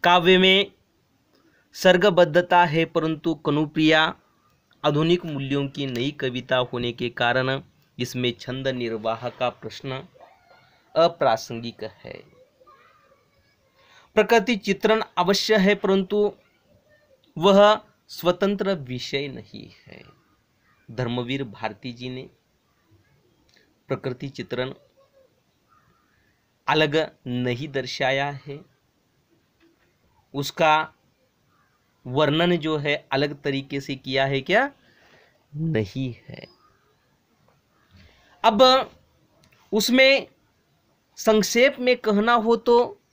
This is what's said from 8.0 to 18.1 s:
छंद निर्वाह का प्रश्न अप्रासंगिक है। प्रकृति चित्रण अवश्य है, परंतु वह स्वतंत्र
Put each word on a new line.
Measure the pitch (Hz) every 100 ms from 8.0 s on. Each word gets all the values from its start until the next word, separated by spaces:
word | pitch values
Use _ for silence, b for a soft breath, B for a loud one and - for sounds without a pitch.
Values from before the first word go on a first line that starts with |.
| 123 127 123 120
छंद | - 131 135
निर्वाह | 127 117 110 110 113 120
का | - 123
प्रश्न | - 113 - 139 131 180 _ - _ _ _ b b b
अप्रासंगिक | 160 165 170 135 113 - 117 117 -
है। | 107 _ - - - _ _ _ _ _ _ _ _ 554 571 _ _ _ _ b b b b
प्रकृति | 214 208 233 208
चित्रण | 220 - 190 208 220 - -
अवश्य | 175 196 - 214
है, | 196
परंतु | 202 196 196 185 208 208 - _ _ _ _ _ _ _ _ _ -
वह | 185 196 208 214 _ _
स्वतंत्र | _